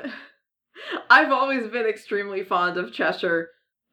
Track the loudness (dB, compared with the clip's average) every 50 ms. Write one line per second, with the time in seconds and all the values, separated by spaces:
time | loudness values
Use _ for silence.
0 | -12 -12 -12 -12 -18 -20 _ _ _ _ _ _ _ _ _ -18 -14 -10 -10 -8
1 | 4 6 6 6 6 6 2 2 2 0 0 -2 -4 -4 -4 -2 -2 -2 -4 -4
2 | -6 -6 -4 -4 -4 -4 -6 -8 -4 -2 0 0 0 0 0 -2 -6 -6 -4 -2
3 | 0 0 0 0 0 0 0 0 -2 -4 _ _ _ _ _ _ _ _